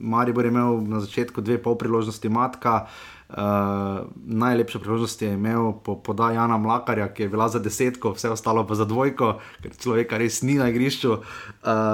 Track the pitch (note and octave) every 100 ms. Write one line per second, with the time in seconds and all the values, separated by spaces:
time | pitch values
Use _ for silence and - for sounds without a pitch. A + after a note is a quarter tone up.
0 | A2+ A2+ B2 A#2+ A#2+ A#2+ B2 A#2 G#2+ A2
1 | G2+ - A#2+ - G#2+ A#2 A#2 A#2 A#2 A2+
2 | A2 G#2+ A2+ A2+ B2+ - A#2+ A2+ A2 -
3 | - - - - G#2 G2+ G2+ G2+ G2 G2
4 | - - - A2 A#2+ A#2+ A2 G#2+ G2 A2+
5 | A2+ - G#2+ G2 G#2+ A#2 A2+ G#2+ - G2
6 | - G#2 A2+ A2+ A#2 A2+ A2 A#2+ - G#2+
7 | G2+ - G2+ G#2+ A2+ A2+ G#2 - B2+ B2
8 | A2+ F#2+ A#2 A2 - A2+ G#2+ G#2+ G#2+ A2+
9 | C#3 B2+ A#2 G2+ - - - - B2 A2+
10 | A#2 A2 A#2 - C3 C#3+ B2 A#2 C3 B2+
11 | B2+ G#2+ - - - - - A2 A2